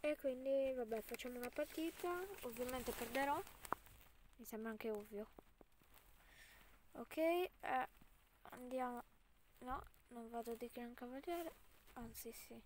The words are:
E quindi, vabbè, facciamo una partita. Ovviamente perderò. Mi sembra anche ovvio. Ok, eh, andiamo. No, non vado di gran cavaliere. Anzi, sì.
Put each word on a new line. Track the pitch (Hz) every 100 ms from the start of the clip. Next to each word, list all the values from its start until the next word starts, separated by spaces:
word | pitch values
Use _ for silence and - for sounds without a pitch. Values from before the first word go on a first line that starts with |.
E | 302 302
quindi, | 277 254 262 269 269
vabbè, | 254 226 220
facciamo | - 240 254 247
una | 247
partita. | - 302 - 330 - 359 349 381 381
Ovviamente | 247 233 247 254 240
perderò. | 233 233 247 277 302 381 - - - - - - - - -
Mi |
sembra | 233 220 220
anche | 214 226
ovvio. | 208 214 202 214 - - - - - - - - - - - - - - - -
Ok, | - 233 -
eh, | 320 349 370 - - 262 - - - - - - -
andiamo. | - 247 254 247 240 - - - - - -
No, | 247 254 - - -
non | 240 226
vado | 233 233
di | 233 240
gran | - 240
cavaliere. | 240 247 262 285 339 330 - - - -
Anzi, | - 233 226 233
sì. | 226 - 233